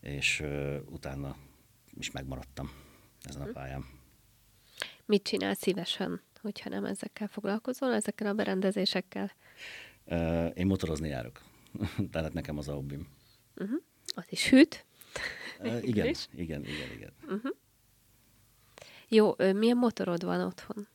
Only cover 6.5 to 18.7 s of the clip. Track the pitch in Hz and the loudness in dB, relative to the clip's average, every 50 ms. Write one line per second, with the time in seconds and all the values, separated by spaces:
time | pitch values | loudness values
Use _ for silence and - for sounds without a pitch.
6.5 | 202 - - 202 190 196 202 202 202 - - 214 _ - 214 202 - - 202 202 | -8 -8 -8 -6 -6 -4 -4 -4 -4 -6 -6 -10 _ -8 -10 -8 -8 -6 -4 -2
7.5 | 196 220 - - 254 - - 254 240 214 208 - 202 - 214 202 202 214 202 202 | -2 -2 -2 -4 -4 -2 0 0 2 2 0 -2 -4 -2 -2 -2 0 0 0 0
8.5 | 196 190 190 190 190 202 185 - - 185 180 _ - 196 196 196 - _ _ - | 2 2 2 2 2 2 0 2 0 -2 -4 _ -6 -6 -6 -6 -6 _ _ -20
9.5 | - - - - - - - - - - _ - - 85 82 82 82 82 82 82 | -20 -16 -16 -14 -14 -14 -16 -18 -20 -20 _ -2 0 0 2 2 2 2 2 0
10.5 | - - 87 98 95 90 - 80 80 73 80 78 71 64 60 60 - - - - | 0 2 2 4 4 2 2 -2 -2 -2 -2 -4 -4 -4 -6 -8 -12 -16 -20 -20
11.5 | - - - - - - 107 - - - 104 87 - 82 80 78 - 82 - - | -20 -20 -20 -14 -8 -6 -6 -4 -2 -4 -4 -2 -2 -2 -2 -2 -2 -4 -4 -4
12.5 | 76 73 73 69 71 71 69 69 71 71 90 - - - - _ - _ _ _ | -4 -6 -4 -4 -6 -6 -6 -6 -8 -8 -10 -12 -16 -20 -20 _ -20 _ _ _
13.5 | _ - - 196 240 330 - _ _ _ _ - - - 175 - - - - - | _ -8 -6 -4 -4 -6 -6 _ _ _ _ -10 -10 -10 -10 -10 -4 -2 4 8
14.5 | - 262 311 - - - - _ _ - - - - - - - - - - - | 10 10 10 10 8 -14 -16 _ _ -20 -20 -12 -10 -8 -8 -6 -8 -10 -12 -14
15.5 | - - - 120 117 120 - 127 117 104 - 247 330 - - - - - 87 80 | -12 -8 -4 -4 -2 -2 0 2 2 4 4 2 0 -2 -6 -10 -8 -8 -6 -4
16.5 | 80 73 71 - 76 76 71 64 - 58 50 - - _ - 311 185 208 226 269 | -4 -6 -6 -6 -6 -8 -8 -8 -10 -12 -14 -16 -18 _ -8 -6 -6 -4 -4 -4
17.5 | 392 _ _ _ _ _ _ _ _ _ _ _ _ _ _ _ _ _ _ _ | -6 _ _ _ _ _ _ _ _ _ _ _ _ _ _ _ _ _ _ _
18.5 | _ _ _ _ | _ _ _ _